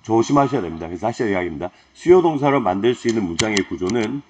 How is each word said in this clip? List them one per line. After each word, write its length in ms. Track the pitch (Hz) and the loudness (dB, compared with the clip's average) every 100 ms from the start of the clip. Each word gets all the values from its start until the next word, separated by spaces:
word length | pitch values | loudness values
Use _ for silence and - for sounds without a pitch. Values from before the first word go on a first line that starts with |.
조심하셔야 580 | - 113 117 143 139 135 | 2 0 4 2 2 -2
됩니다. 260 | 87 80 82 | -6 -8 -10
그래서 200 | 87 110 | -6 -6
다시 160 | 120 113 | -4 -2
이야기합니다. 400 | 98 87 78 90 _ _ | -2 -4 -8 -10 _ _
수요 280 | - 156 185 | -6 6 6
동사로 400 | 170 147 143 139 | 6 2 2 2
만들 340 | 104 95 117 120 | 0 0 0 0
수 120 | 120 | -2
있는 140 | 113 | -2
문장의 340 | 90 82 107 104 90 | -2 -2 -2 -2 -4
구조는 540 | 87 90 120 110 139 | -4 -2 -2 -2 -6